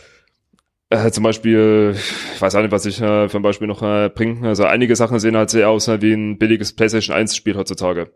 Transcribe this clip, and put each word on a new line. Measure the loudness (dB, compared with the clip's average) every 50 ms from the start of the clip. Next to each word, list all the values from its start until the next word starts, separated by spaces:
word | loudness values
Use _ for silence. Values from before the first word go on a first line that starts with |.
| -20 -20 _ _ _ _ _ _ _ _ _ _ _ _ _ _ _ _
äh, | -2 0 0 0
zum | 0 0 0
Beispiel, | 0 0 0 0 2 4 4 4 4 4 4 4 2 0
ich | -2 -6 -8 -10 -10 -12 -12 -6 -2
weiß | -2 0 2
auch | 2
nicht, | 0 2
was | 0 -2 -2
ich, | -4 -4 -4
äh, | -2 0 2 2 0 0
für | -2
ein | -2
Beispiel | -2 -2 -2 -2 -4 -8
noch, | -6 -6
äh, | -4 -2 0 0 0 -2 -2
bringe. | -2 -2 -4 -2 -4 -2 -2
Also | 0 2 2
einige | 2 2 2 2 2 2
Sachen | 2 2 0 0 0
sehen | 0 2 2
halt | 2 0 2
sehr | 2 2 4 4
aus, | 2 2 0 -2
äh, | -2 0
wie | 2 0 0
ein | 0 -2 -6 -2 -2
billiges | 0 0 0 0 -2 -6 -2
PlayStation | -2 0 0 0 0 -2 -2 -2
eins | -2 -2 -2 -4
Spiel | -4 -4 -4 -4 -4
heutzutage. | -6 -6 -6 -4 -4 -4 -2 -4 -6 -8 _